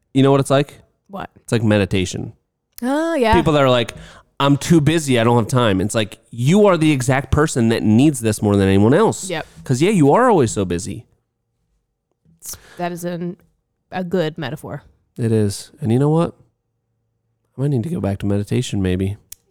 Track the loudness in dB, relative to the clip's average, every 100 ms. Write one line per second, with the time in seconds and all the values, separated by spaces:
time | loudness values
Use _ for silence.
0 | _ 2 4 4 2 0 -2 -8 _ _
1 | _ -16 -16 _ -4 -2 2 2 2 -2
2 | -4 -6 -12 -16 _ _ _ -10 -4 -4
3 | -2 -2 2 2 2 2 2 2 -2 -8
4 | -20 -20 _ _ 0 0 2 2 4 0
5 | 0 0 2 2 2 0 2 0 -2 -4
6 | -6 -10 _ -4 0 4 4 4 2 0
7 | 0 -2 0 0 0 0 0 2 2 4
8 | 4 2 -4 -2 0 2 4 4 4 4
9 | 2 -2 -8 -10 -10 -18 -6 0 2 4
10 | 4 4 4 2 2 -2 -4 -4 -8 -14
11 | -16 _ _ _ _ _ _ _ _ _
12 | _ _ _ _ -20 -18 -20 -10 -8 -8
13 | -8 -8 -8 -10 _ _ _ _ _ -10
14 | -4 -4 -4 -6 -10 -10 -12 -14 -16 _
15 | _ -6 0 2 0 -4 -14 _ -2 0
16 | 2 0 -2 -6 _ _ _ _ _ _
17 | _ _ _ _ _ -6 -2 -2 -4 -4
18 | -4 -4 -2 -2 -2 -4 -4 -4 -2 -2
19 | -4 -6 _ -20 _